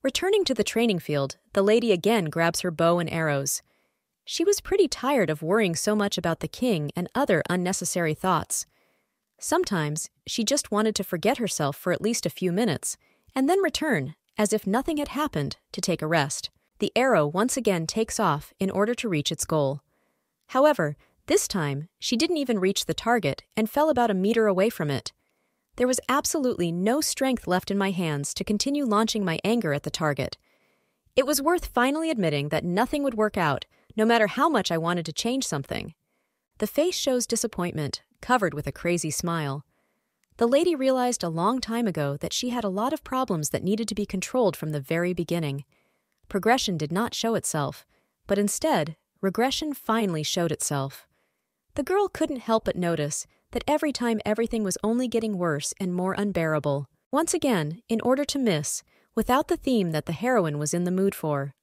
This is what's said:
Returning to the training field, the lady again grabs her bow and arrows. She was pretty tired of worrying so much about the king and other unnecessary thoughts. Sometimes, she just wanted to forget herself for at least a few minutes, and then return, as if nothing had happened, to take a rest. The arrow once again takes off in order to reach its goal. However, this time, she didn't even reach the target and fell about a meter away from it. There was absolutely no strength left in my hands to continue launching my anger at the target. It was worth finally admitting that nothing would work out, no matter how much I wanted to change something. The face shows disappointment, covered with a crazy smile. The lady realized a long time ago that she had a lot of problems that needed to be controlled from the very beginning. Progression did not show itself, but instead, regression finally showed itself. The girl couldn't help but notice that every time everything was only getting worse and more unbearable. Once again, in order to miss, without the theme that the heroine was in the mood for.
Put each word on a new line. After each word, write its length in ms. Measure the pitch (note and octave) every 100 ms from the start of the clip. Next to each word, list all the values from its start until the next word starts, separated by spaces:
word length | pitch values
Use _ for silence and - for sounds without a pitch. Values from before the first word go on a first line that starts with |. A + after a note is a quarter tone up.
Returning 400 | C4+ - F#4 G#4
to 100 | E4+
the 120 | B3+ G3
training 340 | A3+ A#3 F3+
field, 380 | - D3 C#3 - _
the 80 | G3
lady 320 | G3 A3+ A#3
again 320 | F3+ G3+ A3+ D#3+
grabs 340 | E3 E3 E3+
her 120 | F#3
bow 280 | D#3 E3+ F3
and 100 | E3
arrows. 520 | E3 D#3+ C#3+ C#3 - _ _ _ _ _ _ -
She 180 | -
was 160 | E4+ G4+
pretty 300 | - G4 E4+
tired 400 | - B3+ C#4+ E3
of 120 | D3+
worrying 340 | D#3+ G#3+ G3 D#3+
so 200 | - G#3+
much 220 | G3+ -
about 240 | E3+ E3
the 60 | D#3
king 420 | - B3+ F3 D3
and 140 | F3+ F3 A#3+
other 260 | C#4+ E3 -
unnecessary 640 | F3+ F3 G3 F3+ F3+ E3
thoughts. 520 | D#3 F#3+ E3 - - - _ _ _ _ _ _ _
Sometimes, 680 | - E4 F4+ F#3 D3+ D3+ - _ -
she 160 | -
just 280 | G#3+ G3 -
wanted 220 | G#3 A3 G#3
to 100 | F#3+
forget 320 | E3+ G3 F#3+
herself 400 | G#3+ - C#3+ -
for 160 | F3+
at 80 | E3+
least 240 | G#3+ A#3 F3
a 40 |
few 220 | - F#3
minutes, 460 | F3 A#3 C#3+ - - _ _ _
and 160 | C4 C4+
then 120 | F#4+
return, 540 | F4+ - D#4 F#3+ C3+ - _ -
as 140 | G#3
if 160 | G#3+ -
nothing 300 | A3 C#4 D4+
had 100 | C#4+
happened, 460 | B3+ D4+ D#3+ C#3+ - _
to 80 | -
take 220 | F#3 E3
a 60 | D#3
rest. 420 | E3 C#3+ - - _ _ _
The 120 | G#3 A3
arrow 280 | C4 G3 D3
once 300 | F3 A#3+ -
again 320 | A3+ F3+ D#3+
takes 320 | A3 A3+ -
off 340 | G3 D3 - _
in 100 | F#3+
order 240 | F#3 G#3 A#3+
to 120 | A#3
reach 240 | D#3+ -
its 140 | E3 -
goal. 380 | D#3+ C#3 C#3+ _ _ _ _ _ _ _
However, 500 | B3 D4 C4+ D3+ D3+ _ _ -
this 200 | G4 -
time, 400 | G3+ D3 C#3 D#3+ _
she 200 | - A#3
didn't 200 | D#4+ E4
even 220 | C4 A3
reach 280 | F#3 G3 -
the 60 |
target 500 | D#3+ A3+ A#3+ D3 C3+ _ -
and 140 | A3
fell 200 | C#4 D#4
about 220 | B3 A#3
a 20 |
meter 340 | F#3+ G3 A3+ A3
away 220 | F#3 G#3+
from 220 | - D#3
it. 220 | C3+ - _ _ _ _ _ _ -
There 120 | B3+
was 120 | B3 -
absolutely 640 | C4+ - E4 B3+ - F3
no 300 | E3+ G3 C4+
strength 460 | D4+ - C4 A#3+ -
left 240 | F3+ -
in 80 | G3+
my 100 | G3
hands 460 | F3+ E3+ C#3+ C#3+ -
to 80 |
continue 420 | G3 G#3 C#4 C#4+ C4+
launching 400 | G#3 A3 A3 F#3+
my 140 | D#3+
anger 300 | G3 A#3+ F#3
at 80 | C#3+
the 80 | D#3
target. 480 | - D#3+ C#3+ - - _ _ _ _ _ _ _ -
It 100 | C4
was 160 | D4+
worth 240 | C#4 F4 -
finally 460 | - B3 D4+ D#4+
admitting 380 | B3+ E3+ D3 D3
that 140 | -
nothing 380 | F3 F3+ B3 D4
would 120 | C#4 A3+
work 220 | G#3+ G3+
out, 280 | D#3+ C3+ - _ _ -
no 100 | A3
matter 220 | A#3 G#3
how 220 | A3+ D#4+
much 220 | C4 F3+
I 60 | E3
wanted 280 | E3 F3 E3
to 60 |
change 340 | - A#3 C4 -
something. 480 | C#3+ C3+ G#1+ - - _ _ _ _ _ _
The 80 | G#3+
face 280 | - E4+ -
shows 300 | C#4+ B3+ A#3+
disappointment, 800 | A#3 A3+ - F3 D#3 C#3+ - _ _
covered 320 | - B3 F#3
with 140 | C#3+ C#3+
a 40 |
crazy 380 | - F3 F3 D#3+
smile. 560 | - E3+ E3+ D3 C#3 - _ _ _ _ _ _ -
The 100 | A#3
lady 280 | C#4 F4+ D4+
realized 480 | C4 C4 B3 A#3+
a 60 | F3
long 300 | D#3+ F#3+ B3+
time 280 | A3 A#3 A3+
ago 300 | D#3 C#3+ C#3+
that 160 | F3
she 160 | - B3
had 140 | A#3+
a 60 | G#3
lot 240 | F#3+ B3
of 100 | D4+
problems 460 | - C4 C4 E3+ D3+
that 140 | -
needed 240 | F3+ G#3+ A3+
to 80 | G#3
be 100 | G3+
controlled 500 | F#3+ - B3+ G#3+ D#3+
from 140 | D#3
the 100 | D3
very 340 | C3+ E3 F3
beginning. 500 | F3+ E3+ E3+ D3+ C#3 - _ _ _ _ _ _
Progression 480 | G3+ G3+ B3+ - E3
did 140 | D3
not 240 | F3 A#3 -
show 180 | A3+
itself, 500 | A3+ - D#3 C#3 - _ _ _ _ -
but 100 | G3+
instead, 580 | G#3 - D#4 A3+ D3+ D#3+ _ _
regression 520 | G3 F#3 B3+ C4 D#4
finally 480 | C#4 - A3+ G#3 D#3+
showed 300 | D3+ F#3 E3+
itself. 560 | D#3 - C#3+ C3+ - _ _ _ _ _ _ _
The 100 | -
girl 240 | C4 F#4+ G4+
couldn't 340 | - D#4+ C4+
help 240 | - A3+ -
but 100 | F3
notice 500 | F3 E3 D3 - - _ _
that 120 | B3 -
every 240 | D4+ D#4
time 280 | - A#3+ A3 -
everything 380 | G#3+ A#3 A3+
was 160 | G3+ -
only 240 | G#3+ A#3 B3+
getting 300 | A3+ A3 F#3+
worse 380 | F3 C#3+ - -
and 140 | F#3+
more 220 | F3+ F#3 F#3+
unbearable. 720 | G#3 F3 D#3+ D#3 D3 C#3+ C#3+ _ _
Once 240 | C#4 E4+ F4
again, 480 | C#4 G3+ D3+ E3+ -
in 140 | A3+
order 240 | A#3+ C4 C#4+
to 140 | C#4+
miss, 420 | A#3+ D#3 D3+ - _ _ _
without 340 | - G#3+ B3+ -
the 100 | E4+
theme 340 | - A#3+ F3
that 160 | D#3 -
the 40 |
heroine 460 | E3 B3 B3 E3 D3
was 160 | D3
in 120 | E3+ F3+
the 60 |
mood 220 | F#3 G3
for. 400 | - D#3+ C#3+ C#3 _